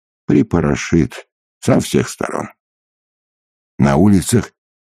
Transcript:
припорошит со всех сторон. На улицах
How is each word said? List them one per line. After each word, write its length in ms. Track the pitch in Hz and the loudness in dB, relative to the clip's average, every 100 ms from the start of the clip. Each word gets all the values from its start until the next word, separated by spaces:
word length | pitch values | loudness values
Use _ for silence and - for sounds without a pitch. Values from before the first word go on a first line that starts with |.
| _ _ - | _ _ -2
припорошит 1040 | - - 85 73 69 - 85 69 - - _ _ _ | 0 0 0 -2 -2 0 0 0 -4 -20 _ _ _
со 200 | - 139 | -2 0
всех 280 | - 135 - | 0 -2 -4
сторон. 420 | - - - - - _ _ _ _ _ _ _ _ _ _ _ - | -6 -8 -8 -10 -16 _ _ _ _ _ _ _ _ _ _ _ -2
На 200 | 71 69 | 2 4
улицах 560 | 104 95 - 113 - _ _ _ | 4 4 2 -2 -2 _ _ _